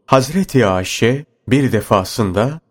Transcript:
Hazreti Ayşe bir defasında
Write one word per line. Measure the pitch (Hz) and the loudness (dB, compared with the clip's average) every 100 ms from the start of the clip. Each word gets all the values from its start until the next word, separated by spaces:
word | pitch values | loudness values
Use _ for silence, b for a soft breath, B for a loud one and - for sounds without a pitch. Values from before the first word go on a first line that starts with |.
| - | 0
Hazreti | 135 131 175 185 131 104 | 2 2 -2 0 2 2
Ayşe | 92 95 - 117 139 - _ - | 0 -2 -2 0 -2 -8 _ -2
bir | 131 131 | 0 2
defasında | 107 - 104 92 - 101 90 123 160 _ | 0 0 0 0 -4 -2 0 -2 -4 _